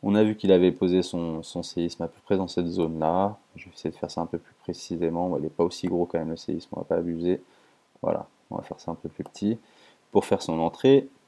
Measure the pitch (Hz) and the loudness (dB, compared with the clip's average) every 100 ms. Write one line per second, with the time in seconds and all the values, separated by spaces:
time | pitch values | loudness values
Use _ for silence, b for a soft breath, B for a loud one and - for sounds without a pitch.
0 | 104 104 107 107 98 92 92 80 92 90 | 2 4 4 2 6 8 8 4 2 2
1 | 87 87 85 80 80 87 85 - 85 - | 2 -4 -4 -6 -8 -10 -8 -4 -4 -4
2 | 85 - - 98 90 - 87 90 82 80 | -10 -10 -2 -2 0 -4 -4 -2 -2 0
3 | 78 90 98 107 _ - 95 - - - | 0 2 0 -4 _ -20 -20 -10 -10 -8
4 | 87 - 85 85 - _ - 87 - 85 | -8 -6 -6 -8 -10 _ -12 -12 -8 -4
5 | 85 85 90 76 76 - 85 - 90 87 | -2 -2 -2 -2 -4 0 -2 0 -4 -2
6 | 87 85 80 82 - 78 - - - 87 | -2 -2 -4 -8 -6 -8 -8 -12 -4 -2
7 | 85 82 87 90 b b b b b _ | -2 -2 -2 -2 b b b b b _
8 | - - - _ _ - - - - 82 | -4 -4 -6 _ _ -12 -10 -12 -10 -10
9 | 78 - 76 - 101 113 b b b b | -12 -12 -14 -4 -2 -2 b b b b
10 | _ 98 - 98 - 82 82 - 135 139 | _ 0 2 -2 0 -2 -2 2 6 6
11 | 135 _ | 4 _